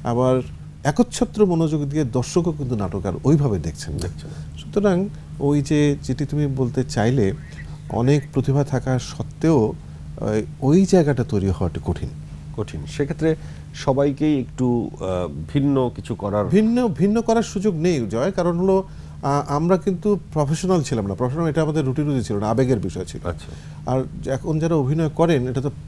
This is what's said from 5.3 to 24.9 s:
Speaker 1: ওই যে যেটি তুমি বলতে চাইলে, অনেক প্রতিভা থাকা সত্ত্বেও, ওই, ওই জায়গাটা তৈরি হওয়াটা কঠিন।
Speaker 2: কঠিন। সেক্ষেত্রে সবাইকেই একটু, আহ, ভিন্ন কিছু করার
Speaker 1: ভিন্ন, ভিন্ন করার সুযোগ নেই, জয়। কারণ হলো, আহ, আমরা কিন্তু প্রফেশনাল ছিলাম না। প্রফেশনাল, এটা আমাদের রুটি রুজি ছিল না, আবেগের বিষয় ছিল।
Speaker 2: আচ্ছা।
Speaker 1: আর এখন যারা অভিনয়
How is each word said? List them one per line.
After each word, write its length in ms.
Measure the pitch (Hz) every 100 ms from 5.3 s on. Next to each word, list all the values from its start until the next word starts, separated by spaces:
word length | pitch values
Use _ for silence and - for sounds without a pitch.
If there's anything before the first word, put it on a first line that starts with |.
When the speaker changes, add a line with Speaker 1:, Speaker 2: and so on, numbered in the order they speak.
| -
Speaker 1:
ওই 220 | 143 147
যে 340 | 139 151 147 143
যেটি 220 | - - 143
তুমি 220 | 147 147
বলতে 360 | 135 123 131
চাইলে, 500 | 123 - 107 131 98 - - - - - -
অনেক 340 | 101 123 147 147
প্রতিভা 300 | 143 127 139
থাকা 360 | 139 131 - 127
সত্ত্বেও, 760 | - - - - 160 151 110 - - - - -
ওই, 240 | 110 107 - -
ওই 240 | 131 165 190
জায়গাটা 380 | 190 147 127
তৈরি 240 | 123 104 95
হওয়াটা 320 | 87 90 78 76
কঠিন। 240 | 87 - - - - - -
Speaker 2:
কঠিন। 240 | 104 160 143
সেক্ষেত্রে 480 | - 143 160 156 156 - - - -
সবাইকেই 640 | - 135 143 135 156 147
একটু, 500 | 123 - 127 120 85
আহ, 400 | - 92 92 87 71 82
ভিন্ন 380 | 143 143 135 123 107
কিছু 200 | - 120
করার 300 | 101 104 101
Speaker 1:
ভিন্ন, 420 | 180 220 240 240
ভিন্ন 340 | 160 196 220
করার 220 | 226 226
সুযোগ 320 | - 202 208 165
নেই, 300 | 170 156 110
জয়। 220 | 110 156
কারণ 280 | 190 175 170
হলো, 240 | 190 190 185 - - -
আহ, 280 | 139 143 151
আমরা 260 | 147 170 185
কিন্তু 420 | - 180 208 202 -
প্রফেশনাল 500 | 156 139 160 185 185
ছিলাম 240 | 139 120 98
না। 80 | 92
প্রফেশনাল, 320 | 123 147 170
এটা 140 | 151
আমাদের 240 | 156 156 135
রুটি 160 | 123
রুজি 220 | 147 139
ছিল 140 | 110 104
না, 120 | 104
আবেগের 300 | 113 127 120
বিষয় 260 | 92 90 92
ছিল। 220 | - 87
Speaker 2:
আচ্ছা। 640 | 78 - - - - -
Speaker 1:
আর 380 | 131 131 - -
এখন 300 | 131 - 156
যারা 160 | 165 165
অভিনয় 340 | 131